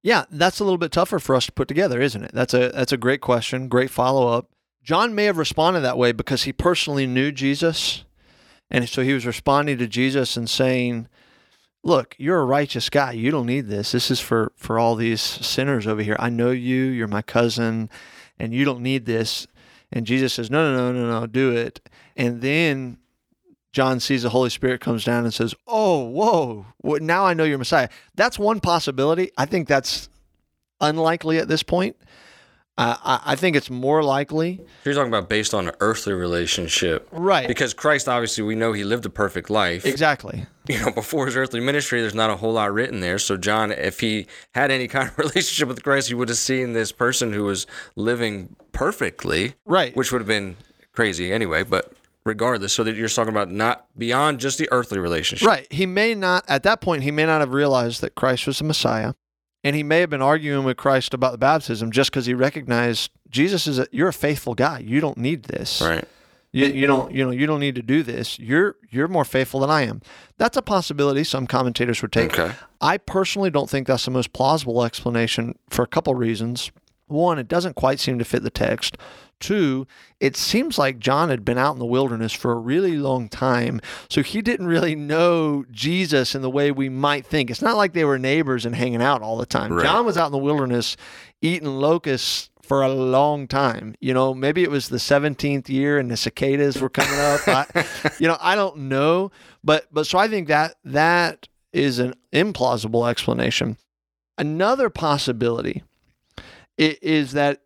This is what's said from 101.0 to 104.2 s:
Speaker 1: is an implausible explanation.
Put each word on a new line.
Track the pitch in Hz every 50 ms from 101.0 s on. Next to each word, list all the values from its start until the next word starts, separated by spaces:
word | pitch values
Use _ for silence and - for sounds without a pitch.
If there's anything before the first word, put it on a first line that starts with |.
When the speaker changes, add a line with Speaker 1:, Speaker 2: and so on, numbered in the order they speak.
| 156 165 175 175 175 165 156 _ - _ _ _ _ _ -
Speaker 1:
is | 147 143 143 123 120
an | 123 127 127 _ _ _
implausible | - 147 180 214 190 - 123 127 120 107 104 110 113 117 120 120
explanation. | 117 - - - 120 120 123 123 - - - 113 110 _ _ _ _ _ _ _ _ _